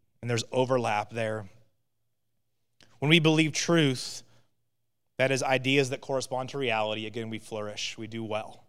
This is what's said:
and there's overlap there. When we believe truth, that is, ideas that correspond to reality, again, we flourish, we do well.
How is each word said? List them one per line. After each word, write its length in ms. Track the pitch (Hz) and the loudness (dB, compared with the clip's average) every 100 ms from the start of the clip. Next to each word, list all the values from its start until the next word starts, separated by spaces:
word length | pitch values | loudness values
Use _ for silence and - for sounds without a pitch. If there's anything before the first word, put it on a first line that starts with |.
| _ _ | _ _
and 80 | 120 | -4
there's 160 | 117 - | -2 0
overlap 560 | 127 127 131 117 104 104 | 0 2 2 2 0 -2
there. 400 | 117 110 110 101 - _ _ _ _ _ _ _ _ _ _ _ _ - _ | -4 -4 -4 -8 -16 _ _ _ _ _ _ _ _ _ _ _ _ -20 _
When 100 | 143 | 4
we 100 | 170 | 6
believe 360 | 156 156 156 | 6 4 2
truth, 680 | - - 170 143 123 - - - _ _ _ _ _ _ _ _ - | 0 2 4 4 0 -6 -12 -18 _ _ _ _ _ _ _ _ 0
that 140 | 131 | 0
is, 120 | 135 | 2
ideas 460 | 139 131 127 139 131 | 0 0 4 2 2
that 140 | 131 | -2
correspond 480 | - 135 - 127 131 | -4 -4 -4 -6 -6
to 80 | 143 | -4
reality, 480 | 127 110 107 107 107 | -2 0 0 -4 -6
again, 240 | 113 110 | -8 -8
we 80 | 110 | -8
flourish, 580 | - 110 104 104 - - | -8 -8 -8 -8 -10 -10
we 100 | 110 | -12
do 160 | 113 | -10
well. 400 | 110 107 - - | -6 -6 -8 -14